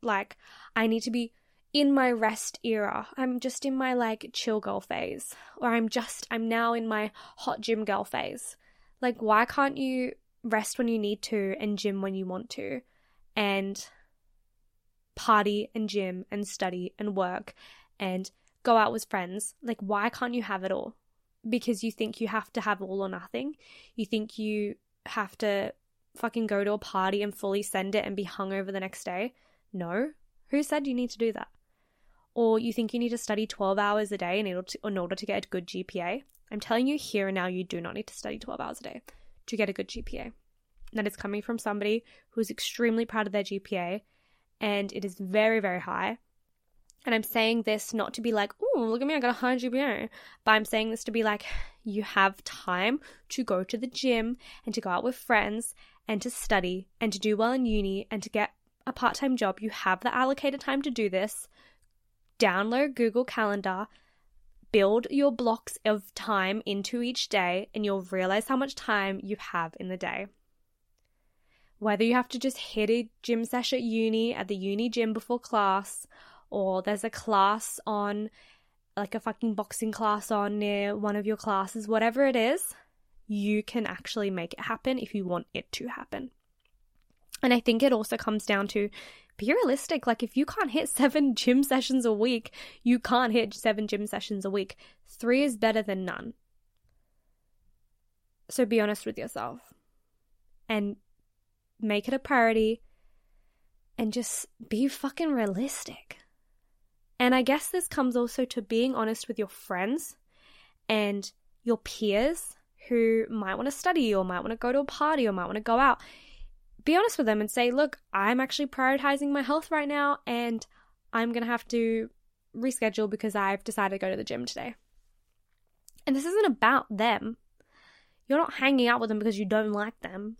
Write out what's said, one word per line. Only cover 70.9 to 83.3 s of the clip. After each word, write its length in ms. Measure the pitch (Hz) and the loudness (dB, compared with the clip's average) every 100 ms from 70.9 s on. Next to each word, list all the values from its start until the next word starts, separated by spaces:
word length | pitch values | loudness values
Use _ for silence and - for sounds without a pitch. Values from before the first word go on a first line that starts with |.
| _ _ _ _ _ _ _ _ - | _ _ _ _ _ _ _ _ -4
Whether 260 | 208 208 226 | 0 2 4
you 80 | |
have 160 | 247 247 | 4 2
to 100 | 247 | -2
just 180 | 269 - | -4 -4
hit 320 | - 214 214 | -6 -2 2
a 200 | 233 220 _ | 2 0 _
gym 220 | - 226 | -2 -2
session 360 | 226 247 - 254 | 0 -2 0 0
at 40 | |
uni, 500 | 240 226 220 220 233 | 0 0 2 2 0
at 140 | - 190 | -2 -6
the 80 | 196 | -4
uni 340 | 196 202 233 | -2 0 0
gym 220 | 240 220 | 0 0
before 280 | 220 - 240 | -2 -4 -4
class, 680 | - 214 196 190 196 - - - - - - | 0 2 4 2 -2 -14 -14 -20 -20 -20 -8
or 320 | 202 190 185 | -2 0 0
there's 220 | 190 208 | 0 -2
a 60 | 226 | -4
class 680 | - - 202 196 214 - - - | -6 2 6 6 4 -4 -8 -4
on, 440 | 208 202 208 214 _ - _ _ _ _ - | -2 -2 -2 -6 _ -20 _ _ _ _ -8
like, 200 | 202 220 | -6 -4
a 40 | |
fucking 360 | 220 - 226 208 | -6 -2 -2 -2
boxing 360 | 208 - 220 | -4 -4 -4
class 400 | 208 214 208 - | 0 0 0 0
on 280 | 208 202 208 | 0 0 0
near 360 | 208 202 202 208 | 0 0 0 -2
one 200 | 208 208 | -2 0
of 100 | 208 | -2
your 100 | 214 | -2
classes, 520 | 220 196 190 233 208 | 0 0 0 -6 0
whatever 380 | 220 226 247 277 | 2 2 4 4
it 100 | 240 | 4
is, 380 | 233 339 - - _ _ _ - | 2 2 -2 -10 _ _ _ -20
you 360 | - | -6